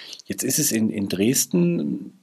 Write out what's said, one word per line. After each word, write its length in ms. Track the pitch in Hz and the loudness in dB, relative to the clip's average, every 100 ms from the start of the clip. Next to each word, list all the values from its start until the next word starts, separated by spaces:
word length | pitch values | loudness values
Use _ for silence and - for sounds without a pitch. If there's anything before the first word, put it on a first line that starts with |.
| - - - | -16 -14 -10
jetzt 180 | 101 | -6
ist 160 | 123 135 | -2 0
es 120 | 143 | 0
in, 180 | 113 110 | 2 0
in 200 | 104 98 | 0 -2
Dresden 1120 | 92 107 139 - 180 175 170 147 - - - | 2 2 2 2 2 2 2 -2 -4 -8 -18